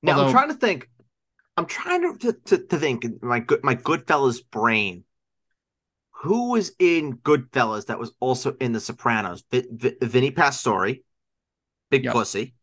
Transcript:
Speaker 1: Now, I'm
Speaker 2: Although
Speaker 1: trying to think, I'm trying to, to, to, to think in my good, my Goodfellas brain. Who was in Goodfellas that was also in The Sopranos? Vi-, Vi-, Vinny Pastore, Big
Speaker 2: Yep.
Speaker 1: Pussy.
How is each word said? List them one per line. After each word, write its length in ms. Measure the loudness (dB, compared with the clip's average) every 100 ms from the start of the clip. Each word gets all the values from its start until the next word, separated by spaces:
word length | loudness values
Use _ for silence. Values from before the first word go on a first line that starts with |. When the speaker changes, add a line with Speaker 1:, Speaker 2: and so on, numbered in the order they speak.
Speaker 1:
Now, 80 | 4
I'm 80 | 4
Speaker 2:
Although 120 | 6
Speaker 1:
trying 180 | 4 2
to 40 |
think, 340 | 0 -2 -2 -8 _ _ _ _ _ _ -6
I'm 80 | -6
trying 540 | -8 -4 -2 -2 -2
to, 140 | -4
to, 0 |
to, 320 | -4 0 0 2
to 120 | -2
think 280 | 0 -2 -6
in 140 | -8
my 180 | -2 -2
good, 240 | 0 0
my 120 | 2 0
Goodfellas 640 | 0 -2 0 2 2 -2 _
brain. 520 | -2 0 2 -2 -8 _ _ _ _ _ _ _ _ _ _ _ -12
Who 300 | -2 0 0
was 200 | -2 -2 _
in 380 | 2 2 -2 -6
Goodfellas 680 | 2 0 2 0 0 -2 -6
that 120 | -8
was 140 | -8 _
also 360 | -2 0 -2 -4
in 160 | -2
The 80 | -2
Sopranos? 640 | -6 -4 -2 -2 -4 -10 _
Vi-, 160 | -4 -4
Vi-, 240 | -4 -4 -2
Vinny 300 | 0 2 0
Pastore, 640 | 2 0 2 -2 0 0 -4 _ _ _ _ _ _ _ _ _
Big 120 | -2
Speaker 2:
Yep. 100 | 0
Speaker 1:
Pussy. 420 | -2 -2 -6 -8 _